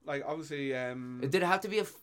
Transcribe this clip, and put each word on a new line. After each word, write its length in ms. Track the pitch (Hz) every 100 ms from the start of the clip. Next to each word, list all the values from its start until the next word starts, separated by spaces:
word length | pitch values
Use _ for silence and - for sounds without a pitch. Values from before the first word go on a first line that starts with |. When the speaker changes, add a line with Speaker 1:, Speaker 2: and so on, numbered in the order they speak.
| 151
Speaker 1:
like, 160 | 139 -
obviously, 480 | 160 147 143 139
um, 440 | 127 123 127 123 123
Speaker 2:
Did 140 | 131
it 80 | 180
have 180 | 175 190
to 80 | 202
be 80 | 214
a 60 |
f-, 120 | 202 -